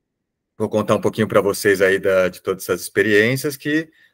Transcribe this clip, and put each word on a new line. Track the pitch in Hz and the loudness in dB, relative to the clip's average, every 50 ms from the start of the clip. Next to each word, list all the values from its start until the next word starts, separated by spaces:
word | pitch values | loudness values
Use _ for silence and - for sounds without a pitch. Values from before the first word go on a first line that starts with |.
| _ _ _ _ _ _ _ _ _ _ _ - | _ _ _ _ _ _ _ _ _ _ _ -6
vou | 107 104 | -6 -2
contar | - 107 104 - 107 | -2 -2 0 0 0
um | 98 | 0
pouquinho | 90 104 95 - 107 98 | 0 -2 -2 -2 -2 0
pra | - 104 | 2 2
vocês | 92 101 98 - - 104 98 92 | 2 0 -2 0 0 2 2 4
aí | 98 95 95 95 | 4 2 2 2
da, | 87 98 95 92 92 90 | 0 0 2 2 2 0
de | 92 - | -2 -6
todas | - 101 95 92 - | -6 -6 -6 -6 -4
essas | - 92 87 | -6 -6 -6
experiências, | - - - 101 98 110 104 101 110 117 135 135 143 151 135 - | -6 -4 -2 0 2 4 4 4 4 4 0 -2 -4 -6 -8 -6
que | - 147 151 156 160 160 _ _ _ _ | -6 -4 -2 -2 -4 -6 _ _ _ _